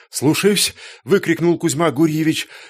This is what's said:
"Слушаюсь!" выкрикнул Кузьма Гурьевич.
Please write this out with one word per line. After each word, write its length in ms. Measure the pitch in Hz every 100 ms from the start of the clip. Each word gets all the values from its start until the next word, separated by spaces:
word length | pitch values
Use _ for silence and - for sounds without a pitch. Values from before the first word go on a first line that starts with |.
| -
"Слушаюсь!" 680 | - 127 - 202 196 - - - -
выкрикнул 540 | 120 185 - 156 170 165
Кузьма 320 | 170 135 170
Гурьевич. 560 | 127 160 156 160 151 - -